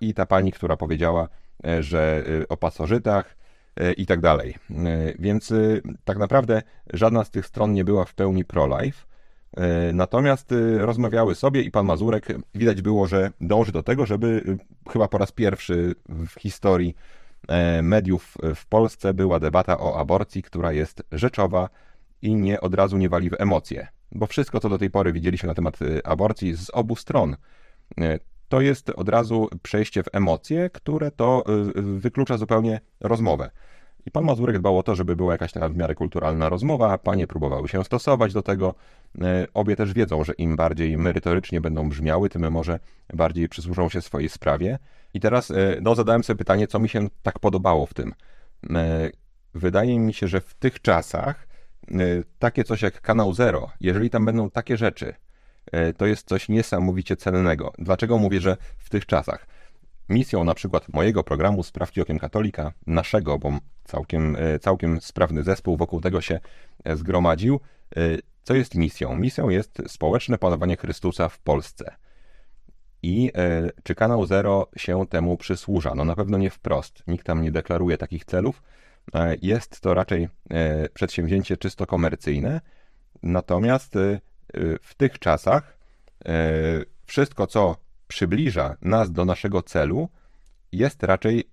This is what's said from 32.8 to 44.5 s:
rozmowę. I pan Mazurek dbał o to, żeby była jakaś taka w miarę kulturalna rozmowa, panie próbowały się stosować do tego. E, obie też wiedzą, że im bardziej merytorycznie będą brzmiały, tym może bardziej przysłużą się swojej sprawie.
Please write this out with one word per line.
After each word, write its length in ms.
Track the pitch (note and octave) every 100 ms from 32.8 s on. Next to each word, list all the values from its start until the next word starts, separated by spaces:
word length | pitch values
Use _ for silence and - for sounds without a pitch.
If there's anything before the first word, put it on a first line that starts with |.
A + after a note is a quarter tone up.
| - _
rozmowę. 500 | G#2 A2+ A2 D2 C2+ - - - - - -
I 40 |
pan 140 | D3+
Mazurek 340 | D3+ A#2 A#2+ G2+
dbał 200 | G2 F#2
o 40 |
to, 120 | F#2+
żeby 220 | F#2 F2+ F2
była 160 | F2+
jakaś 200 | E2+ E2+
taka 160 | E2 D#2+
w 80 | E2
miarę 180 | D#2+
kulturalna 540 | D#2 D#2 E2+ D#2 D#2+ D#2+
rozmowa, 500 | F2+ C#3 C#3+ A2 F#2+
panie 280 | - G2 E2
próbowały 420 | D#2+ C#2+ C2+ D2
się 160 | F#2+
stosować 480 | F#2 A#2+ - C3 A2
do 100 | G2+
tego. 320 | F#2+ G2 F#2 - - - - -
E, 260 | F2+ F#2 -
obie 220 | - G#2 G#2
też 160 | G#2
wiedzą, 320 | A2+ G2 D#2
że 80 | D#2
im 240 | - E2 D#2+
bardziej 420 | E2 D#2+ E2 D#2
merytorycznie 640 | F2+ F2 F2 F2+ - F2
będą 280 | D#2+ D#2 D2+
brzmiały, 400 | C#2+ D#2 E2 G2+
tym 220 | F2 D#2+
może 280 | E2 E2 E2+ - - -
bardziej 340 | E2 E2 E2 E2
przysłużą 400 | - E2+ F2+ E2+
się 120 | F2
swojej 280 | - - D2+
sprawie. 500 | - -